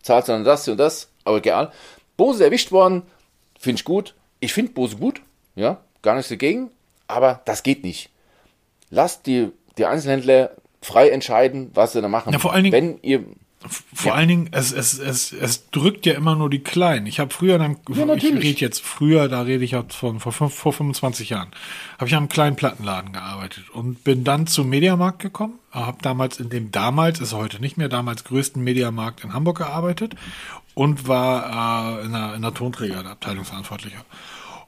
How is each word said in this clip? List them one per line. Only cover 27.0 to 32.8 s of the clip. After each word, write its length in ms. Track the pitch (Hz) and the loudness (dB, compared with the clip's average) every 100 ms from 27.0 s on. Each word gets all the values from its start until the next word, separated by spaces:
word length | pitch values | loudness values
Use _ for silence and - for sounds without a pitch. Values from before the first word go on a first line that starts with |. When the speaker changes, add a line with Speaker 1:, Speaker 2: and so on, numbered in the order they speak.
| 165 165 | 2 0
Speaker 2:
ist 140 | 110 | -4
er 40 | 110 | -6
heute 200 | 107 101 | -6 -6
nicht 180 | 139 170 | -8 -4
mehr, 120 | 143 | -4
damals 340 | 123 120 117 | -4 -4 -8
größten 400 | - 131 139 135 | -4 -4 -2 -4
Mediamarkt 600 | 123 127 120 113 113 - | -2 0 -2 -4 -8 -10
in 100 | 104 | -8
Hamburg 260 | 117 165 170 | -4 -2 -2
gearbeitet 560 | 151 160 175 170 220 - 185 - - - _ | -4 -4 -4 -4 -6 -10 -18 -16 -16 -18 _
und 340 | - 143 139 127 | 0 0 0 0
war, 920 | 127 127 127 117 117 117 117 113 110 | 0 2 -2 -4 -4 -2 -2 -4 -8
äh, 60 | 110 | -8
in 80 | |
der, 200 | 113 107 | -6 -6
in 80 | 110 | -6
der 120 | 113 - | -6 -6
Tonträger, 480 | 123 120 | -8 -6